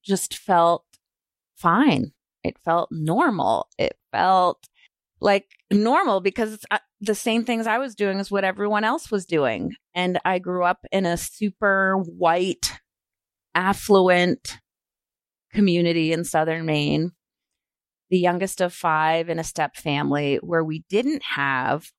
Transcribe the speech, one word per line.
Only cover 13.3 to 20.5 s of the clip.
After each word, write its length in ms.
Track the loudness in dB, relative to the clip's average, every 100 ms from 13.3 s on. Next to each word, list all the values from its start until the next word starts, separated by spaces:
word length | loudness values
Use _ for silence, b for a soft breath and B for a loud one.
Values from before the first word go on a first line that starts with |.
| _ _
affluent 1040 | -2 0 0 4 6 6 4 4 0 -6 -16 _ _ _ _ _ _ _ _ _
community 600 | 0 2 4 2 2 0
in 100 | -2
Southern 420 | -2 0 0 -2 0
Maine, 460 | 0 0 0 -2 -6 _ _ _ _ _ _ _ _ -2
the 80 | 0
youngest 420 | 2 0 -4 -4
of 120 | -4
five 560 | -2 -2 0 2 0 -2
in 100 | -6
a 40 |
step 320 | -6 -6 -6 -6
family 600 | -4 -2 -2 -2 0 -2
where 260 | 0